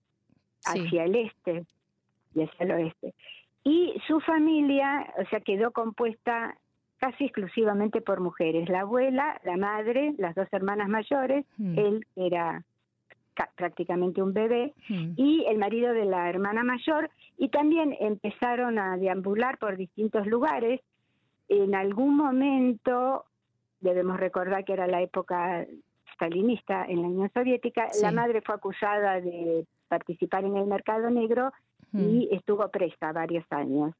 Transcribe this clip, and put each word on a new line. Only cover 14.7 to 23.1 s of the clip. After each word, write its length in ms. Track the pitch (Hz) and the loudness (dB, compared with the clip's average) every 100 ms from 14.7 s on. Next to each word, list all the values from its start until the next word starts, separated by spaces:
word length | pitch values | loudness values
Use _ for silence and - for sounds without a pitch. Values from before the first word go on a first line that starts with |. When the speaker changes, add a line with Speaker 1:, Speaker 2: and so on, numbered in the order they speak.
| - - | -6 -6
Speaker 1:
Hmm. 240 | 190 165 175 | -4 -4 0
Speaker 2:
y 280 | 277 320 240 | 4 4 2
el 80 | 214 | 0
marido 360 | 202 226 240 | 0 0 0
de 100 | 226 | 2
la 240 | 202 185 175 | 0 0 0
hermana 340 | 180 202 220 | -2 -2 0
mayor, 460 | 247 247 - 302 320 - _ - | 0 -2 0 0 -2 -8 _ -4
y 100 | 269 | 0
también 480 | 294 302 330 302 - | 2 4 4 2 0
empezaron 800 | 214 208 214 - 247 240 247 220 | -2 -2 -4 -4 -2 0 0 0
a 200 | 190 185 | -2 0
deambular 580 | 190 185 185 208 247 262 | 0 0 -2 0 0 -2
por 180 | 214 190 | -4 -6
distintos 480 | 185 - 214 220 202 | -8 -4 -2 0 0
lugares. 540 | 233 302 240 226 254 - _ _ _ _ _ - | 0 0 0 0 -2 -6 _ _ _ _ _ 0
En 260 | 202 196 | 2 4
algún 400 | 196 196 202 277 285 | 2 0 2 4 4
momento, 1080 | 294 254 277 269 254 226 262 247 254 | 4 2 2 4 2 2 0 0 0